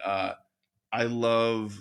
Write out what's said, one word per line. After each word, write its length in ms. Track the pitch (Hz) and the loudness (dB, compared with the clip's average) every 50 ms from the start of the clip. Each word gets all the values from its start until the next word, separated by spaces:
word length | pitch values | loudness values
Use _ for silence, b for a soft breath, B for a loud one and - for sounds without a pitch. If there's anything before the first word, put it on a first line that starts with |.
| - | -4
uh, 280 | 95 98 95 95 95 - - _ _ _ _ _ _ _ _ _ - | -2 -2 0 -2 -2 -4 -8 _ _ _ _ _ _ _ _ _ -6
I 120 | - 117 117 | -2 -2 0
love 720 | 117 120 117 117 117 117 113 117 117 117 110 107 104 104 101 | 0 0 0 2 4 4 4 4 2 2 0 -2 -6 -8 -12